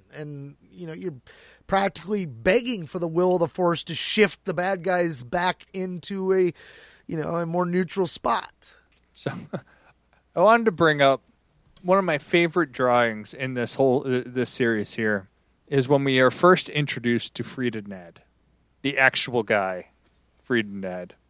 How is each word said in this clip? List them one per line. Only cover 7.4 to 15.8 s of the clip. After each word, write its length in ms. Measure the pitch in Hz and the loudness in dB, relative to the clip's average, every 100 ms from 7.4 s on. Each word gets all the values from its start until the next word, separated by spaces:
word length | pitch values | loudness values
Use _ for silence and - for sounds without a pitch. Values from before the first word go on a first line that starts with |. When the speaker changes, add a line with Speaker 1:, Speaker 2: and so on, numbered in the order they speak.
| 170 | -2
Speaker 1:
more 180 | 170 | -2
neutral 420 | 180 180 185 - 175 | 0 0 0 -2 -4
spot. 680 | - - 226 - _ - - _ _ _ | -2 -2 -2 -4 _ -20 -20 _ _ _
Speaker 2:
So, 180 | - 135 - - - - _ | -12 -10 -8 -10 -12 -14 _
<laughs> 520 | _ _ _ _ _ - | _ _ _ _ _ 2
I 40 | |
wanted 260 | 196 233 220 | 4 6 2
to 40 | |
bring 280 | 165 165 147 | 2 2 4
up 220 | 139 131 _ _ _ _ _ _ | 4 2 _ _ _ _ _ _
one 160 | 180 190 | 0 2
of 60 | |
my 140 | 180 147 | 2 -2
favorite 540 | - 175 170 175 147 | 0 2 2 0 -2
drawings 600 | 123 127 123 117 107 107 | 0 2 4 2 -2 -10
in 220 | 127 131 | -10 -6
this 220 | 123 113 - | -4 -4 2
whole, 260 | 135 123 135 | 2 2 0
uh, 160 | 127 123 | -2 -2
this 240 | 127 120 | -4 -4
series 440 | - 117 110 98 | 0 0 0 -4
here 340 | - 110 101 95 _ _ _ _ | -4 -2 -2 -4 _ _ _ _
is 200 | 139 | 0